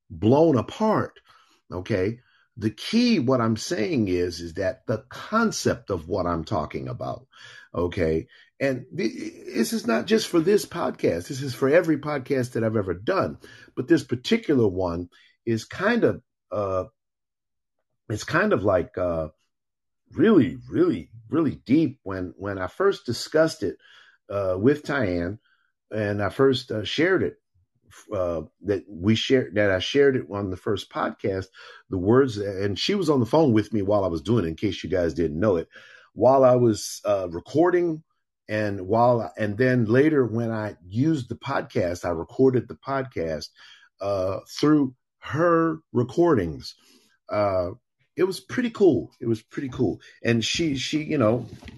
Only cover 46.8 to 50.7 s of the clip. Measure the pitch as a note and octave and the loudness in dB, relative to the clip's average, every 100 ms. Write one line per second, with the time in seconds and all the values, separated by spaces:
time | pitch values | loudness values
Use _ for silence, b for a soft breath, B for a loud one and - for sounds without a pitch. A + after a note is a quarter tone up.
46.8 | b b b b - G#2 G2+ F#2 F2+ - | b b b b -6 -2 0 0 -2 -8
47.8 | _ _ _ - F#3+ - - - A#3 - | _ _ _ -2 -2 -2 -8 -4 -4 4
48.8 | F#3+ C3 - _ A#2+ A2+ - - C#3 B2+ | 4 4 0 _ -4 -4 -4 -10 -8 -2
49.8 | G#2 - B B A#2 A#2 A2 - E3+ | -2 -2 B B 0 0 0 -2 -2